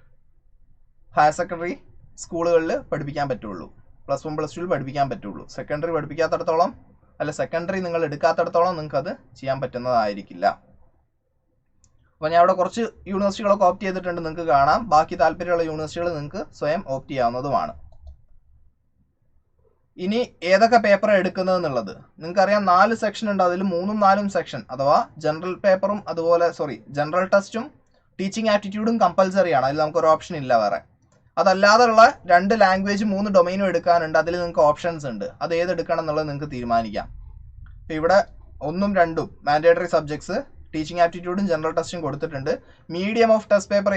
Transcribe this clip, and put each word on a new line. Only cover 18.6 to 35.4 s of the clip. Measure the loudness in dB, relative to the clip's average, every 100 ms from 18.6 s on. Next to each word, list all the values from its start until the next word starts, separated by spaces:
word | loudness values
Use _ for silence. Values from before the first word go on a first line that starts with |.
| _ _ _ _ _ _ _ _ _ _ _ _ _ -8 -4
ഇനി | -2 -4 _ 2
ഏതൊക്കെ | 4 6 4 4
പേപ്പർ | 2 4 2
എടുക്കുന്നതെന്നുള്ളത് | 2 -2 0 0 0 -4 -6 -10 -18 -14
നിങ്ങൾക്കറിയാം, | -4 0 2 2 4
നാല് | 4 4 2
സെക്ഷൻ | -4 -4 -4
ഉണ്ട്. | 0 0
അതിൽ | 0 -2
മൂന്നും | -2 -4 0 2
നാലും | 2 0 -4
സെക്ഷൻ | -6 -8 -10
അഥവാ | -4 2 2 0 -6
ജനറൽ | -4 -4 -6 -2 0
പേപ്പറും | 2 0 -4 -6
അതുപോലെ, | -4 2 2 2 -2
സോറി, | -8 -8 -8 -6
ജനറൽ | -2 -2 2
ടെസ്റ്റും | 0 0 -6 -10 -14 _ _ _ -8
ടീച്ചിങ് | -6 -2 0
ആപ്റ്റിറ്റ്യൂഡും | 0 -2 -4 -2 2
കമ്പൽസറി | 2 2 0 0 2 2
ആണ്, | 0
അതിൽ | -2
നമുക്കൊരു | -2 0 2
ഓപ്ഷൻ | 2 0 -8
ഇല്ല | 0 2
വേറെ. | 2 -2 -8 _ _ _ _ 0
അതല്ലാതെയുള്ള | 2 4 6 6 6 8 8 6 4
രണ്ട് | 4 4 4
ലാംഗ്വേജ്, | 4 4 0 -2 -2
മൂന്ന് | -2 2 4
ഡൊമൈനും | 4 2 0
എടുക്കാനുണ്ട്. | 0 2 2 2 0
അതിൽ | 0 -2
നിങ്ങൾക്ക് | -2 2 2
ഓപ്ഷൻസ് | 2 -2 -6 -8
ഉണ്ട്, | -8 -10 -8